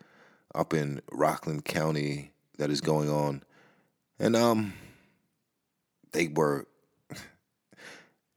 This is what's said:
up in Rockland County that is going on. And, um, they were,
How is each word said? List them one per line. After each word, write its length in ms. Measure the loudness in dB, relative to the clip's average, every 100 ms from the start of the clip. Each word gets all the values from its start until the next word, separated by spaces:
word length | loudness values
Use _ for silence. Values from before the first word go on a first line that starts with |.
| -20 -20 -20 _ -8
up 200 | -4 0
in 260 | 0 0 -4 -8
Rockland 520 | 0 2 2 -4 -6
County 680 | -4 -2 0 0 -2 -4 -10 _ _ -6
that 120 | -2
is 100 | 0
going 280 | 2 2 2
on. 340 | 0 0 -4 -10 _ _ _ _ _ _ -2
And, 160 | 2
um, 400 | 4 4 4 0 -6 -18 -20 _ _ _ _ _ _ _ _ _ _ _
they 160 | -2 0
were, 380 | 2 2 0 -4 _ _ _ -18 -18 -18 _ _ _ _ -20 -20 -20 -20 _ _